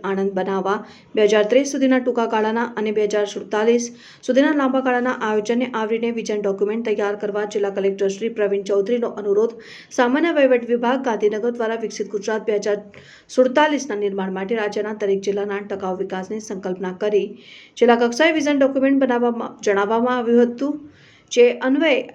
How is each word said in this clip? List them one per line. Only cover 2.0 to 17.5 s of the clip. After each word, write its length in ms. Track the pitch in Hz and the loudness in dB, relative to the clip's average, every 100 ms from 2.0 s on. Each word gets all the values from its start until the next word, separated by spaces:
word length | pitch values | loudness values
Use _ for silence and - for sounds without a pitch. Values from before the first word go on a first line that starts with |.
ટૂંકા 260 | 254 240 226 | 0 -2 0
ગાળાના 320 | 226 214 226 233 226 | 0 0 -2 -4 -4
અને 140 | 214 214 | -2 0
બે 80 | 208 | 0
હજાર 180 | 208 202 | 0 -2
સુડતાલીસ 560 | - 190 208 220 240 240 - - - - | -6 -6 0 2 2 0 -10 -20 -14 0
સુધીના 260 | 254 302 294 | 4 4 4
લાંબા 220 | 269 269 | 2 2
ગાળાના 320 | 262 247 247 247 220 | 0 0 0 -2 -2
આયોજનને 380 | 214 208 233 247 | -2 0 -2 0
આવરીને 420 | 226 214 226 233 233 | -2 -2 -2 -2 -4
વિઝન 260 | 214 208 | -4 -4
ડોક્યુમેન્ટ 420 | 196 196 202 220 233 | -2 -2 -2 -2 -2
તૈયાર 280 | 208 202 202 | -2 -2 -2
કરવા 220 | 208 202 208 | -4 -4 -4
જિલ્લા 180 | 214 202 196 | -2 -2 -2
કલેક્ટર 340 | 190 196 196 | -2 0 -2
શ્રી 160 | 196 226 226 | -2 -6 -2
પ્રવીણ 260 | 202 202 196 | -2 -2 0
ચૌધરીનો 400 | 202 196 240 233 - | -2 0 0 -2 -4
અનુરોધ. 340 | 202 202 226 - - - - | -2 0 0 -2 -16 -20 -12
સામાન્ય 420 | - 247 277 339 302 | 0 2 2 2 2
વહીવટ 320 | 269 247 226 | 4 2 0
વિભાગ, 320 | 233 240 262 262 | -2 0 -2 -2
ગાંધીનગર 440 | 214 208 214 240 240 | 0 0 0 -4 -4
દ્વારા 240 | 220 226 220 | -4 -4 -6
વિકસિત 280 | - 202 | -8 -8
ગુજરાત 320 | 214 208 220 226 | -6 -4 -4 -2
બે 140 | 208 | -2
હજાર 180 | 208 202 - - - - _ | -2 -4 -6 -20 -20 -20 _
સુડતાલીસના 680 | - 254 262 302 294 - 208 | 2 4 6 4 2 -4 -4
નિર્માણ 340 | 202 196 190 190 | -2 -2 -4 -4
માટે 160 | 190 226 | -4 -2
રાજ્યના 340 | 208 202 208 214 | -2 -2 -6 -4
દરેક 240 | 202 196 196 | 0 0 0
જિલ્લાના 340 | 202 202 202 | -2 -2 -6
ટકાઉ 340 | 202 196 190 185 | -6 -6 -6 -4
વિકાસની 360 | 190 185 185 214 214 | -4 -6 -6 -8 -8
સંકલ્પના 480 | 196 190 180 185 185 | -8 -6 -6 -6 -4
કરી 240 | 208 208 196 - - | 0 0 -2 -8 -20